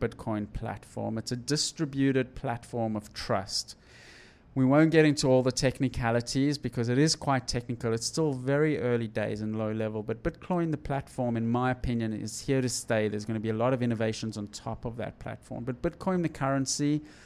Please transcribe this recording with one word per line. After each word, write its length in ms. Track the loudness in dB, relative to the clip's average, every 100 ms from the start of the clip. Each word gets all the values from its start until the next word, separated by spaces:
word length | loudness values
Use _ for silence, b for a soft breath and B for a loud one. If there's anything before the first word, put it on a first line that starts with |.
Bitcoin 500 | -4 -4 -4 -4 -4
platform. 640 | -6 -6 -8 -10 -8 -4 -4
It's 140 | -4
a 40 | -6
distributed 960 | -2 -2 -2 -4 -4 2 2 4 0
platform 640 | -4 -6 -6 -6 -4 -2 -2
of 160 | -6
trust. 640 | -10 -2 -2 0 -6 -6 -14 B B B B B B B
We 100 | 2
won't 280 | 6 8 8
get 120 | 8
into 220 | 6 4 6
all 160 | 6
the 100 | 4
technicalities 1080 | 2 0 2 -2 0 2 2 2 0 2 0
because 300 | -4 -2 0
it 80 | 4
is 200 | 4 2
quite 320 | 0 0 0
technical. 440 | -4 -4 -4 -2
It's 140 | -2 -2
still 260 | 0 0
very 460 | 0 0 2 2 2
early 300 | 0 0 0
days 320 | -2 -2 -2
and 180 | -4 -2
low 140 | -2
level, 300 | -2 -2 -4
but 200 | -4 -4
Bitcoin, 480 | -4 -6 -4 -2 0
the 80 | -2
platform, 580 | -2 -6 -4 -4 -2 0
in 100 | 2
my 260 | 2 2
opinion, 400 | 0 0 0 -2
is 280 | -4 -6 -8
here 200 | 0 2
to 60 | 2
stay. 400 | -2 0 2 2
There's 160 | 0
gonna 160 | -2 -2
be 100 | -2
a 40 |
lot 200 | 0 2
of 80 | 2
innovations 560 | 0 0 0 -2 -6 -6
on 80 | -8
top 360 | -10 -10 -8
of 120 | -8 -6
that 220 | -8 -8
platform. 460 | -12 -12 -10 -8
But 180 | -6 -4
Bitcoin, 400 | -4 -2 0 2
the 60 | 0
currency, 760 | 0 0 2 0 0 0 0 -4 B